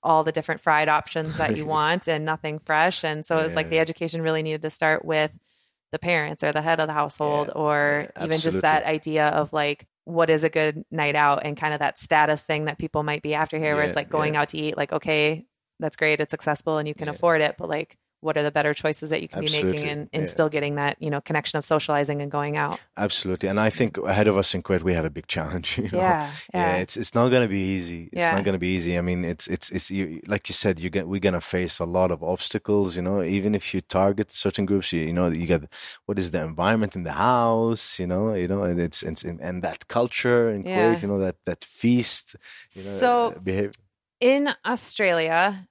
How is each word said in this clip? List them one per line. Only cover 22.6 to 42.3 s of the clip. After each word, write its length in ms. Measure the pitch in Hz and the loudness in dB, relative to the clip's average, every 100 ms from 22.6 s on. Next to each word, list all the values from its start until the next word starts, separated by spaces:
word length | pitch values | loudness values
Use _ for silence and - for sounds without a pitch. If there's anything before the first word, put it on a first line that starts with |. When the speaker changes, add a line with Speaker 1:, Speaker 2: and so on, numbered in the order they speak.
| 147 - - - | -2 -4 -12 -6
Speaker 2:
Absolutely. 520 | 104 - 95 92 98 | -2 -2 -2 -2 0
And 120 | 101 | 2
I 100 | 110 | 2
think 260 | - 117 - | 2 -2 0
ahead 300 | 90 98 104 | 0 4 6
of 100 | 98 | 4
us 160 | 95 92 | 2 -2
in 80 | |
Kuwait, 180 | - 95 | 0 0
we 100 | 90 | 2
have 100 | 87 | 0
a 60 | 80 | 0
big 180 | 73 - | -6 -8
challenge. 500 | - 78 87 80 - | -6 -4 -6 -4 -4
<laughs> 0 | |
You 60 | 196 | -2
know? 60 | 185 | 2
Speaker 1:
Yeah, 320 | 185 165 143 151 - | 2 2 -2 -10 -8
Speaker 2:
Yeah, 80 | 185 170 | -2 0
Speaker 1:
yeah. 20 | 180 | 0
Speaker 2:
it's, 180 | 185 - | -2 -4
it's 180 | 110 | -2
not 140 | 117 123 | 2 4
gonna 180 | 127 117 | 4 4
be 160 | 98 95 95 | 0 0 -2
easy. 320 | 85 85 85 | -4 -10 -8
It's 60 | 175 | 0
Speaker 1:
Yeah. 100 | 170 | 2
Speaker 2:
not 80 | 98 | 2
gonna 160 | 98 95 | 0 0
be 160 | 90 | 0
easy. 240 | 92 85 87 | 0 0 0
I 40 | |
mean, 220 | 87 90 | 0 -2
it's, 220 | 87 85 - | -2 -4 -4
it's, 240 | 92 - | -4 -4
it's, 180 | 92 - | -4 -4
you, 280 | 95 90 82 - | -4 -4 -8 -4
like 220 | 101 - | -4 -2
you 40 | |
said, 280 | - 104 87 | -2 0 0
you 100 | 87 | -2
get, 160 | 95 85 | -4 -4
we're 140 | 98 | 0
gonna 200 | 95 90 | 0 0
face 380 | - 90 90 - | -2 -4 -4 -4
a 60 | |
lot 260 | 85 90 92 | -2 2 2
of 140 | 82 | 0
obstacles, 720 | 80 92 - 107 - 104 95 87 | -4 -4 -4 -6 0 2 2 -2
you 60 | |
know, 200 | 90 101 | -2 0
even 320 | 85 98 101 | 0 0 0
if 180 | 104 - | 0 -2
you 80 | 95 | -6
target 500 | - 95 95 101 107 | -2 2 4 2 -4
certain 340 | - 101 - 98 | -2 -2 0 0
groups, 260 | 101 90 | 0 0
you, 100 | 85 | -2
you 100 | 80 | 0
know, 160 | 85 90 | 0 0
you 180 | 80 85 | 0 0
get, 260 | 85 69 - - - - | 0 0 -16 -16 -16 -6
what 120 | 98 | -2
is 140 | 90 | -2
the 100 | 85 | -2
environment 540 | 80 80 90 110 107 95 | -4 0 2 2 0 -4
in 80 | |
the 80 | 85 | -6
house, 880 | - 107 123 120 113 113 113 - - | 0 2 4 4 2 2 0 -4 -6
you 80 | 90 | -2
know, 260 | 90 107 | 0 0
you 140 | 104 90 | 0 -2
know, 160 | 98 | 0
and 160 | 92 87 | 0 0
it's, 240 | 85 - | -2 -2
it's, 180 | 78 80 | -4 -6
and, 180 | 87 85 | -8 -8
and 220 | 78 90 | -8 -6
that 240 | 85 - - | -6 -8 -4
culture 640 | 120 123 - 123 120 117 | 0 0 0 2 4 4
in 140 | 104 | 0
Speaker 1:
Yeah. 280 | 95 185 175 | -2 2 2
Speaker 2:
Kuwait, 100 | 113 | 2
you 60 | 101 | 0
know, 100 | 101 | 0
that, 160 | 95 87 | -2 -2
that 200 | - 85 | -6 -8
feast, 680 | - - 117 123 117 - - | -10 -2 2 2 2 -4 -6